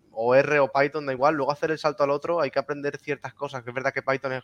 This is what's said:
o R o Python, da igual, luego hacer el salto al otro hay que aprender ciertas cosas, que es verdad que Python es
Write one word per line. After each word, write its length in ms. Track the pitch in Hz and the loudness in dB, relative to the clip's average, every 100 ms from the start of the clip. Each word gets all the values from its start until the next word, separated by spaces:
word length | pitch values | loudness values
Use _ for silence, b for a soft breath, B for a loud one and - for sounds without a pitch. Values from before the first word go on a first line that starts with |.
| _ 110 | _ -4
o 140 | 117 | 4
R 240 | 131 143 147 | 4 6 4
o 140 | 135 | 2
Python, 340 | 139 143 151 143 | 2 0 0 -6
da 60 | |
igual, 240 | 127 139 160 | 2 2 2
luego 160 | 135 | 0
hacer 180 | 147 160 | -2 -2
el 80 | 156 | -2
salto 240 | 156 143 | -2 0
al 80 | 143 | 0
otro 300 | 143 160 170 | 0 -2 -2
hay 100 | 139 | 0
que 80 | - | -2
aprender 400 | 135 143 143 143 | -4 -4 -6 -6
ciertas 360 | - 139 135 | -8 -8 -8
cosas, 280 | - 143 135 | -10 -8 -8
que 80 | 117 | -8
es 40 | |
verdad 180 | 123 135 | -4 -4
que 100 | 135 | -2
Python 300 | 135 135 135 | -2 -2 -2
es 100 | 131 | -8